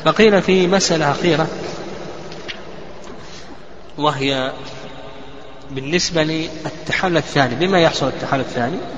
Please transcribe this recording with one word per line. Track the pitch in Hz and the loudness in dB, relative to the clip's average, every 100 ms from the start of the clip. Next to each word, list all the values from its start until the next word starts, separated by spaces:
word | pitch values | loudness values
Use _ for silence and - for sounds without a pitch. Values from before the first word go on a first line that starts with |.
| 156 | 2
بقينا | 151 220 196 | 6 8 8
في | 180 185 180 | 6 4 6
مسألة | 190 - 160 143 | 4 4 2 2
أخيرة، | 143 175 151 160 - - - - - - - - - - - - - - - - - - - - - - - - - | 2 2 2 2 -2 -8 -8 -8 -10 -10 -10 -12 -12 -10 -12 -12 -12 -12 -12 -12 -14 -14 -14 -14 -14 -14 -14 -12 -2
وهي | 147 135 135 135 131 - - - - - - - - - - - - | 0 2 0 0 -2 -4 -10 -12 -12 -12 -14 -14 -14 -14 -14 -14 -10
بالنسبة | 131 135 175 - 165 | -8 0 0 2 2
للتحلل | 156 160 165 - - - - - 190 165 | 2 0 -4 -6 -8 -8 -4 0 2 2
الثاني، | - 151 127 | 2 2 2
بما | 120 180 185 | 2 4 6
يحصل | 160 - 135 | 6 4 0
التحلل | - - 135 | -2 0 0
الثاني؟ | 120 123 139 180 - | 0 -2 -2 -2 -6